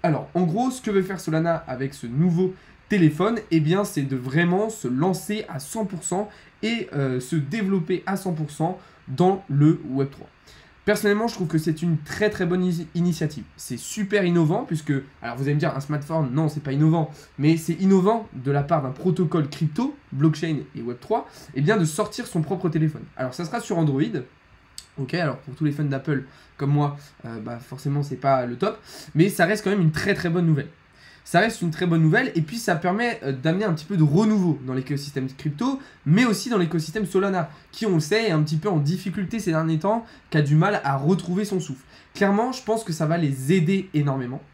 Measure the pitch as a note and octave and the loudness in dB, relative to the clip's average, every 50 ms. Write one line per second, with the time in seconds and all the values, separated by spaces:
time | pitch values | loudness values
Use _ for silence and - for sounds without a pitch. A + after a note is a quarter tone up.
0 | - E3+ D3+ A#2+ - - - F3 F#3 E3 D#3+ A3 B3 C4 B3 - - G#3+ G3+ G3 | 2 0 0 0 -2 -4 -2 0 0 2 2 0 0 -2 -2 -4 -4 0 2 2
1 | F#3 F#3+ F#3+ - - - D#3+ D#3+ E3 E3+ E3 D#3 - - C3 A#2+ C3+ C#3 - - | 2 0 -6 -6 -4 -2 0 0 2 2 0 -2 -4 -10 -8 -6 -6 -8 -8 -10
2 | - A#2 A#2+ C#3 F3 F#3 E3 E3+ F#3 F#3 F#3 - - - - - _ _ G#3+ G3 | -10 -4 0 2 2 4 4 2 2 0 -2 -8 -20 -20 -20 -20 _ _ 4 6
3 | E3+ D3+ D3 D3+ F3+ A3 A#3 - - - E3 D#3+ D3 D3+ F3 G3 G#3 G3+ - D3+ | 6 6 6 4 0 0 0 -2 -2 0 2 2 4 4 2 2 0 -2 -2 -4
4 | C3+ C3 C3+ B2+ B2 C3 C3 E3 F3 F3 F3 F#3+ G#3+ A3+ A3 - - B2 B2+ C3 | -4 -2 -4 -6 -6 0 2 2 2 4 2 2 0 -2 -4 -6 -4 -4 0 0
5 | D#3+ F#3+ F#3 - - - G#3 F#3 - - E3+ C#3 - - - A3+ A3 F#3+ G3 D#3+ | 2 0 0 -2 -4 -4 -4 -6 -6 -8 -10 -10 -10 -8 -6 -6 -6 -6 -6 -8
6 | - - F3 F3 D3+ - - - - - _ _ - A3 A#3 A#3 - - - C#3+ | -6 -4 -4 -4 -4 -6 -10 -20 -20 -20 _ _ -4 -4 -4 -4 -6 -6 -4 -2
7 | C#3 C3 B2+ B2+ B2+ - E3+ D#3+ C#3 C3 D#3 A3+ G3+ F#3+ G3 F#3+ D#3+ D#3+ F#3 E3 | -2 0 -2 -4 -4 -2 -2 -2 -2 -2 -4 -2 0 0 0 0 0 -2 -4 -4
8 | - F#3+ G3 F#3+ - F#3+ E3 D#3 D#3 D3+ - - D#3 F3 F#3 F#3 - - - - | -2 -4 -6 -4 -4 -4 -4 -4 -6 -8 -4 -4 -4 -4 -4 -6 -14 -20 -20 -20
9 | _ - C3 B2 F3+ F#3 G3 F#3+ - - C#3 C#3+ D3 D3+ E3 - - C3 B2+ C3+ | _ -12 0 4 4 4 4 0 -4 -2 2 6 6 6 6 4 -2 -6 -2 -2
10 | C3+ C#3 - - - - _ _ _ - - - - - _ _ _ - G#3 G3+ | -2 -2 -6 -16 -20 -20 _ _ _ -20 -20 -20 -20 -20 _ _ _ 0 0 2
11 | G#3+ G#3 G#3 G#3+ A3+ A3+ - - F#3 D#3 D#3+ D#3 D#3 F3+ D#3 - F3 F3 E3 D3+ | 2 2 2 2 0 -2 -2 -4 -4 0 0 0 0 0 -2 0 0 0 0 0
12 | - - - - G#3+ G#3+ G#3 - F#3 E3 F3+ F#3 F3+ F#3 E3+ E3 E3+ - - E3+ | -2 -8 -4 0 0 0 0 0 -2 0 0 0 0 0 0 -2 -6 -6 -2 0
13 | F3 F3+ D#3+ - E3 D3+ - B2+ G2+ - _ - - - B2 A2+ - - - G#3+ | 0 0 0 0 -2 -4 -4 -8 -14 -16 _ -18 -12 -10 -10 -10 -10 -10 -4 -4
14 | G#3 F#3+ G3+ G#3 F#3+ F3 F3 F3 D#3+ D3+ F3 A3+ C4+ - E3+ D3+ - - - C3+ | -2 0 2 2 2 4 4 4 4 4 2 0 -2 -4 -6 -4 -2 -2 -2 -2
15 | - - - _ - A#2+ A#2+ B2+ C3+ C#3 D3 D3+ E3 D#3 - C3+ C#3 - D3+ D3 | -2 -6 -18 _ -8 -8 -6 -4 -2 0 0 0 0 0 -2 -4 -4 -4 -6 -6
16 | C#3+ - D#3+ D#3+ D3+ B2 B2 D3+ D#3+ D3+ D3+ D3+ - C#3 C3+ C#3+ D#3 D#3+ D#3+ E3+ | -4 -4 -2 -2 -2 0 0 0 0 0 -2 -4 -6 -4 0 4 4 4 4 4
17 | D#3 D#3 - - - - _ - C#3 D#3 E3 D#3+ D#3+ - E3 D3+ F#3+ F#3+ G3 F#3+ | 0 -2 -6 -18 -20 -18 _ 0 2 4 4 2 0 -4 -2 2 4 6 6 6
18 | F3 G3+ A#3 A3+ G#3 - - C3 A#2+ C3+ C#3+ C#3+ C#3 C#3+ E3+ D3+ C3+ B2+ - - | 6 4 2 2 -2 -8 -12 -6 -4 0 0 0 2 2 0 0 0 -4 -8 -2
19 | - F#3 D#3+ - F3+ D#3 - E3 D3+ C#3 - - E3 D3+ - - B3 C#4+ D4 - | 0 0 2 2 0 2 2 0 0 0 -2 -2 -2 -2 0 -2 -2 -2 -4 -8
20 | _ _ - C3+ D3 D#3+ D3+ - - E3 D#3 C3 - - - B2 A#2 A#2+ A#2+ - | _ _ -2 2 2 2 2 2 -2 -2 -2 -4 -6 -8 -12 -8 -8 -8 -8 -10
21 | - - G#3+ B3 - - - - - - - C3+ C#3+ E3 A3 G#3 E3 D3+ - - | -4 -2 -2 -2 -2 -6 -18 -20 -20 -8 -2 0 2 2 4 4 2 0 0 -2
22 | G#3 - - - A#3 - - F3 D#3 - G3 F3 - E3+ D#3+ D#3+ D#3 D#3 D3+ - | -4 -4 -4 -10 -10 -4 -4 -4 -2 -2 -4 -2 -2 -2 2 2 0 0 0 -4
23 | - - - - C3 B2+ - - F3 D#3 - A#3 - - G#3 E3+ D#3+ D3 C3+ C3+ | -16 -16 -8 -8 -8 -6 -6 -8 -8 -6 -6 -6 -4 -2 0 2 2 2 2 0
24 | D#3+ A#3 G#3+ C#3+ B2+ - _ _ _ _ - _ _ _ _ - - _ _ - | 0 -2 -2 -6 -8 -10 _ _ _ _ -20 _ _ _ _ -20 -20 _ _ -10
25 | C3+ B2+ - F3 E3+ D3 A#2+ - - C3 B2 - D#3 D3 C#3 D3+ D3+ C#3+ C#3 C3+ | -8 -4 -2 -2 -2 -2 -4 -6 -10 -16 -6 -2 -2 -2 0 -2 -2 -2 -2 -4
26 | - - D3 B2+ - - - - - _ _ - C#3+ C#3+ C#3+ D3 D3 C#3+ C#3+ - | -2 -2 -2 -2 -4 -8 -20 -20 -20 _ _ -4 0 2 2 2 2 0 -2 -8
27 | - - _ _ - A#2+ A#2 A2+ G#2+ A2 G#2 A#2 - - B2+ C3 - C#3+ C#3+ D3 | -16 -20 _ _ -14 -12 -12 -10 -10 -10 -10 -12 -12 -14 -16 -6 -4 -2 -2 -2
28 | C#3+ C#3+ C3 B2 - C3+ C3+ C3 B2 A#2+ A#2+ A#2+ F#3 G#3+ - - - - - - | -2 -4 -6 -2 2 2 2 2 2 -4 -2 -2 -2 -2 -2 -6 -16 -20 -20 -20
29 | - - - D3 F3 G3+ F#3 - F3 E3 A3 G#3 - F#3+ G3+ G#3 E3+ D#3 D#3 - | -20 -4 4 4 4 4 4 2 2 2 2 -2 0 0 2 4 2 2 2 2
30 | - G3+ G3 - - E3+ E3 F3+ E3+ E3 D#3 C#3 A2 - - _ _ _ _ _ | 0 0 0 0 0 0 0 2 4 2 2 2 0 -6 -14 _ _ _ _ _
31 | - - - - _ - - E3+ G#3 A#3 A3+ - F3 E3+ D#3 - F3+ F3 E3 E3 | -20 -20 -20 -20 _ 2 2 4 4 4 0 -2 -4 -4 -2 0 0 2 4 6
32 | D#3+ D#3 E3 A#3 C4 - - - D3+ - A#3 A#3 - - E3+ D#3 F3+ F3+ F3+ G#3+ | 6 6 6 4 2 2 0 -2 -2 -2 -6 -6 -2 -2 -2 0 0 -2 0 0
33 | A#3+ A#3+ A#3 - - C#3 C3+ B2+ B2+ D#3+ E3 F#3+ A3 G#3 D#3+ D#3 - - G3+ E3+ | 0 -2 -2 -4 -4 -6 -6 -2 0 0 0 2 0 0 -2 -2 -4 -4 2 4
34 | D#3 D3 C#3+ F#3 A3 G#3+ G#3+ G3+ F3+ E3+ D3 C3 B2+ C3 B2+ C3 C3 - D3 C3+ | 4 4 6 4 4 4 4 4 2 2 0 0 -4 -6 -4 -4 -4 -4 -6 -6
35 | C#3+ - - C3+ C3 C3+ - - - D#3 C#3+ - A#3 C4+ C#4 C4+ - - - _ | -6 -6 -6 -6 -6 -6 -8 -6 -6 -6 -4 -2 -2 -2 -2 -4 -10 -20 -20 _
36 | _ C#3+ D#3+ G#3 B3+ A#3+ G3+ - - B3 A#3 G3 F3 D#3 E3+ E3 D#3 - - A3 | _ 4 6 6 6 4 2 0 -2 -2 0 0 0 2 0 -4 -4 -4 -4 -4
37 | G#3 - - F#3+ G3 G3 F#3+ F3+ D#3 - - - - _ - - A3+ G#3 F#3 D#3+ | -4 0 0 0 2 2 0 -2 -4 -4 -8 -20 -20 _ -8 -4 -2 2 2 2
38 | D#3 - G3+ A3 A3+ G#3+ E3 D3+ D3+ D3 D#3+ D#3 - G#3 F#3+ D3+ C#3+ D3 F#3 F#3 | 2 2 0 2 2 2 2 2 2 2 0 -2 0 0 0 2 2 0 -2 -2
39 | - G3 E3 G3+ F#3+ D#3+ - A3 G3 F3+ D#3+ D#3 D#3+ D#3+ E3 D#3 D#3+ G3 A3 A#3 | -4 -6 -6 -6 -6 -4 -6 -4 -2 0 0 0 0 0 0 0 2 0 0 0
40 | A3+ - - - _ _ - D#3 D3 C3+ D3+ D#3 E3+ G3+ G#3 - - C#3 C#3 C3+ | -4 -10 -20 -20 _ _ 2 2 4 4 4 4 4 4 2 0 -2 -2 -2 0
41 | C#3 D#3 G3 - - E3+ F3+ G3 G#3+ G3+ G3 F3+ - - C3 - - - - - | 2 2 0 0 0 -4 -4 -2 -2 -2 -4 -4 -4 -6 -12 -14 -14 -20 -20 -20
42 | - _ _ - G3+ G3 G3+ G#3 A#3 C4 B3 - - - A3 A3 - - D#3+ - | -20 _ _ 0 2 2 4 2 0 -2 -4 -6 -2 -2 -2 -2 -2 -6 -4 -2
43 | D#3+ D3+ E3 F3 E3 C#3 C3 C3 C3 C#3 F#3 F#3+ D#3 D#3+ G3 G3 F#3 - - D3+ | 0 0 0 0 0 -2 -2 -2 0 2 2 2 4 2 0 0 -2 -2 -2 0
44 | C#3+ C#3+ C3+ C3+ B2+ A#2+ C3 - - - | 0 0 -2 -4 -6 -6 -8 -12 -14 -16